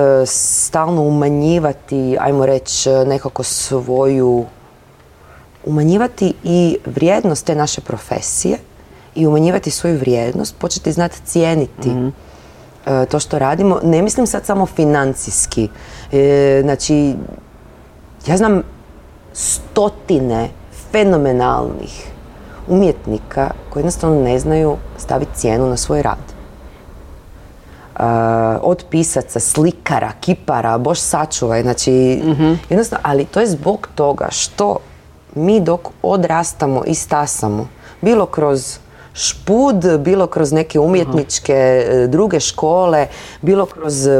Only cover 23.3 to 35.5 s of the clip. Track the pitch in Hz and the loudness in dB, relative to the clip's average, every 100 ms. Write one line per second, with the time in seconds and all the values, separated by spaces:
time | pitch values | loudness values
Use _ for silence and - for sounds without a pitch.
23.3 | - 135 - - 147 160 - 165 151 123 | -4 -4 -4 -10 -4 -4 -2 0 2 2
24.3 | 127 151 156 156 143 - - - 131 143 | 0 0 0 0 -2 -8 -14 -4 -4 -4
25.3 | - 120 113 131 123 - 151 127 98 - | -4 -2 0 0 -2 -2 -2 -2 -4 -10
26.3 | - - - - - - - - - - | -18 -20 -20 -20 -20 -20 -20 -20 -20 -20
27.3 | - - - - - - - 117 117 113 | -20 -20 -20 -20 -20 -16 -4 -2 0 2
28.3 | 113 113 110 - 180 - 165 165 - - | 2 0 0 0 -2 0 -2 0 -2 -4
29.3 | 117 - - 160 - - 139 110 - - | -4 -2 2 0 0 -4 -2 -2 -6 -4
30.3 | 175 - 127 113 117 123 170 - 160 151 | -2 -2 -2 0 0 0 -2 -2 -2 -4
31.3 | - 120 113 123 120 - 127 127 131 160 | -2 -2 0 0 -2 2 4 4 2 0
32.3 | 147 156 170 - 180 226 - 151 139 139 | 2 2 0 0 0 0 -2 0 0 0
33.3 | 190 233 156 151 208 - - 143 139 - | 0 0 0 -2 -2 -4 -2 0 0 -4
34.3 | - - - 202 - - - - - - | -4 -6 -2 -2 -2 -6 -20 -20 -20 -14
35.3 | - 170 | -2 2